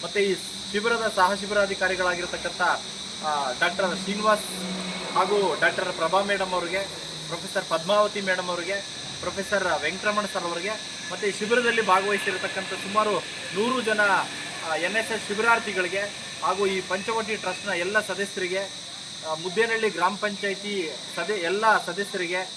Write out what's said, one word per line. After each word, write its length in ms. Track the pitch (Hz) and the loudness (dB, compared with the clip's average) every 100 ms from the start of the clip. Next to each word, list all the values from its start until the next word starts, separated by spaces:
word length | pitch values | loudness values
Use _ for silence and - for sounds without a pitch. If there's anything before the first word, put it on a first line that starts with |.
ಮತ್ತು 160 | - 208 | -2 0
ಈ 160 | 202 175 - - - | 2 0 -4 -10 -4
ಶಿಬಿರದ 420 | 202 226 233 220 196 | 0 2 2 0 4
ಸಹ 180 | 185 | 4
ಶಿಬಿರಾಧಿಕಾರಿಗಳಾಗಿರ್ತಕ್ಕಂಥ, 1300 | 202 196 202 196 190 185 185 180 175 175 170 175 - 175 139 - - - - 156 | 4 0 2 2 2 0 2 2 0 -4 -4 -6 2 2 2 -2 -10 -10 -4 0
ಆ, 260 | 147 135 123 | 0 0 2
ಡಾಕ್ಟರ್ 440 | 175 185 190 170 | 0 2 0 0
ಶ್ರೀನಿವಾಸ್ 380 | 185 208 214 208 - - - - - - - 175 | -2 0 4 2 2 -6 -6 -6 -6 -6 -2 0
ಹಾಗೂ 420 | 190 208 190 143 | 4 4 2 4
ಡಾಕ್ಟರ್ 320 | 165 180 180 | 2 2 -2
ಪ್ರಭಾ 280 | 175 160 185 | 0 2 4
ಮೇಡಮ್ 320 | 202 196 185 | 4 0 0
ಅವರಿಗೆ, 260 | 185 170 185 190 - - - 156 | 0 0 -2 -4 -8 -10 -10 -8
ಪ್ರೊಫೆಸರ್ 380 | 165 185 196 180 | -8 -4 -4 0
ಪದ್ಮಾವತಿ 520 | 165 165 208 208 208 | -2 4 4 4 2
ಮೇಡಮ್ 280 | 196 185 180 | 0 0 0
ಅವರಿಗೆ, 240 | 175 170 196 196 - - - | -2 -2 -4 -4 -10 -10 -6
ಪ್ರೊಫೆಸರ್ 600 | 170 180 190 202 180 151 | -6 -4 0 2 2 2
ವೆಂಕಟರಮಣ 440 | 147 190 214 208 202 | 0 0 0 2 0
ಸರ್ 100 | 190 | -2
ಅವರಿಗೆ, 260 | 175 170 190 214 - - - | -2 -2 -4 -6 -8 -10 -8
ಮತ್ತು 160 | 180 208 | -2 -2
ಈ 40 | |
ಶಿಬಿರದಲ್ಲಿ 500 | 190 208 240 233 233 | 0 2 4 4 2
ಭಾಗವಹಿಸಿರತಕ್ಕಂಥ 880 | 196 185 196 202 202 185 185 190 185 | 6 6 6 0 0 -2 -4 -4 -6
ಸುಮಾರು 500 | 185 190 202 214 185 - - - 170 | -6 0 2 4 2 -2 -8 -6 -2
ನೂರು 260 | 226 254 | 0 2
ಜನ, 200 | 220 214 | 0 4
ಆ, 760 | 208 185 135 - - - 160 156 | 4 4 2 -6 -8 -8 -2 0
ಎನ್ 200 | 175 214 | 0 0
ಎಸ್ 160 | 220 | 0
ಎಸ್ 160 | 220 - | -4 -2
ಶಿಬಿರಾರ್ಥಿಗಳಿಗೆ 720 | 202 226 233 220 190 180 190 202 - - - | 0 4 4 2 -2 0 -2 -4 -8 -10 -2
ಹಾಗೂ 220 | 165 190 196 | 0 2 2
ಈ 160 | 190 | 0
ಪಂಚವಟಿ 540 | 180 185 196 226 214 208 | -2 -4 0 -2 -2 -2
ಟ್ರಸ್ಟ್ನ 340 | 185 180 202 | -4 -4 -2
ಎಲ್ಲ 300 | 180 175 214 | -2 2 0
ಸದಸ್ಯರಿಗೆ, 600 | 202 185 196 - 180 185 | 0 -4 -4 -2 -2 -2
ಆ, 760 | 190 - - - - - 156 | -4 -10 -12 -12 -12 -10 -6
ಮುದ್ದೇನಹಳ್ಳಿ 560 | 156 175 214 226 226 220 | -4 -2 2 2 2 0
ಗ್ರಾಮ 260 | 165 180 202 | 2 0 2
ಪಂಚಾಯತಿ 720 | 208 202 202 196 208 202 160 139 - - | -4 -2 -2 -2 -4 -4 -4 -6 -8 -6
ಸದೆ-, 240 | 175 214 | -2 -2
ಎಲ್ಲ 460 | 170 196 220 196 180 | 0 2 4 4 2
ಸದಸ್ಯರಿಗೆ 640 | 175 202 190 175 180 185 | -4 -4 -2 -2 -2 -4